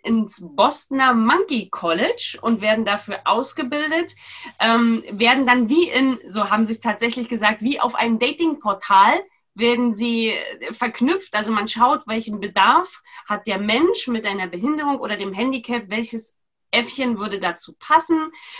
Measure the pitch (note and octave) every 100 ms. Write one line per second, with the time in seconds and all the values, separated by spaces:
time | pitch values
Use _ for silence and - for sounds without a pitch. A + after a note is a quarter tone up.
0 | - A3+ G#3 - E3+ C#3+ A#3 D4 - C4+
1 | C4 A#3+ A3 D#4+ G4 B3+ F#3 - E3+ E3
2 | D4 A#4+ - - - A3+ G#3+ A3 A3 G3+
3 | - G3 - G#3+ C4+ - C4 D4 D4+ D#4+
4 | E4+ - - - - - A3+ A#3+ A#3 A3+
5 | - G#3 A#3 C4 B3+ B3 A3 D4+ F4 B3+
6 | C4 B3+ E3+ G3 G3+ G#3+ A3 A3+ A#3 G#3
7 | A#3 B3 A3+ A#3 G#3 A3 G#3+ C#4 B3 -
8 | A#3 A3+ B3 D4+ E4 D4 - G3 - G3
9 | G#3 D#4+ F#4+ _ _ - A#3 A#3+ A#3+ G#3
10 | A#3+ A#3 A3+ G3 - - C#3+ A3+ A#3+ A#3
11 | B3 F#4+ - G#3+ G#3 A3 A3 A#3 B3 D4
12 | - A3 A3 G#3 G3+ G3+ G3 C#4+ F#4 -
13 | _ - - G#3 A3 F#3+ G#3 A3+ E4+ A#4
14 | - A3+ G#3 G3 F#3 F3+ A#3 D4+ D4 C4+
15 | - G#3 G3 F#3+ B3 C4 A#3 A#3+ G3+ G#3+
16 | A#3 A3+ - _ _ _ _ A3+ A#3 -
17 | B3+ A3 G#3 G3 F3+ E3+ - - - D#4
18 | E4 D#4+ D#4 - -